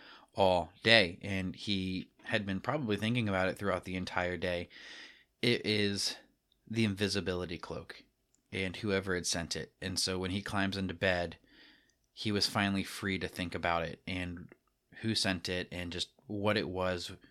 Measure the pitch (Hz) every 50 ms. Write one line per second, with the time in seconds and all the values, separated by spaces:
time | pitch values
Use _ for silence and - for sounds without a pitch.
0 | - - - - - _ _ - 98 92 90 90 82 - - - - 110 113 113
1 | 98 82 90 - - 98 98 95 92 92 87 - - 104 101 95 92 92 92 92
2 | - - _ _ - - 117 110 101 101 95 92 - - 135 156 135 107 104 95
3 | 104 113 123 127 113 104 98 92 92 95 - - 101 98 92 87 - 95 92 92
4 | 92 - - 92 90 90 90 85 90 90 87 87 90 - - - - - - -
5 | - - - - _ _ _ _ - 123 120 - - 104 107 104 104 101 101 98
6 | - - - - - _ _ _ _ _ _ _ _ - 110 113 113 107 98 92
7 | 104 98 95 101 87 92 90 90 90 82 85 80 - - 82 - 85 - - -
8 | - _ _ _ _ _ _ _ _ _ - 98 95 92 90 - - 104 95 95
9 | 95 98 90 90 82 - - 90 85 76 - 82 73 - _ _ - 95 95 -
10 | - 95 92 92 92 92 92 101 98 - 110 101 98 98 95 98 98 90 87 82
11 | 101 95 92 87 85 82 - - _ _ - - - - - _ _ _ _ _
12 | _ _ _ - - 110 104 101 - - - 110 101 98 98 98 90 - - -
13 | - 98 95 87 80 85 - - 92 87 - 85 80 85 85 85 82 - - -
14 | _ - 92 90 90 87 87 87 - - - - _ _ _ _ _ _ - -
15 | - 113 107 - - 98 95 92 - - 90 90 87 - - 90 90 87 82 87
16 | - - _ _ _ - 104 101 101 107 104 107 82 78 92 92 92 92 92 87
17 | - - 95 - - -